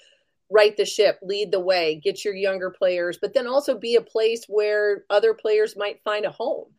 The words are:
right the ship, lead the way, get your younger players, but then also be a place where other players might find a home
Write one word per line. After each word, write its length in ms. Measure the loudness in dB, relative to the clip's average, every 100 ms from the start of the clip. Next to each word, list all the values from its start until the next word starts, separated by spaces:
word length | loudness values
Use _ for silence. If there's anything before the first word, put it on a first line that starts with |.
| _ _ _ _ 0
right 260 | 4 4 2
the 80 | -2
ship, 320 | 2 2 2
lead 280 | -6 -6 -2
the 80 | 0
way, 400 | 2 2 0 -2
get 220 | -4 -4
your 120 | -6 -4
younger 340 | -2 -2 -6
players, 480 | -2 0 0 -2 -4
but 140 | -2
then 140 | -2 0
also 280 | 0 0 -4
be 200 | 0 0
a 60 |
place 440 | 0 0 0 -2 -4
where 580 | -2 0 2 0 -2 0
other 240 | 2 2
players 420 | 0 0 2 0 -4
might 280 | -8 -6
find 200 | -6 -4
a 80 | -4
home 360 | -6 -6 -6 -10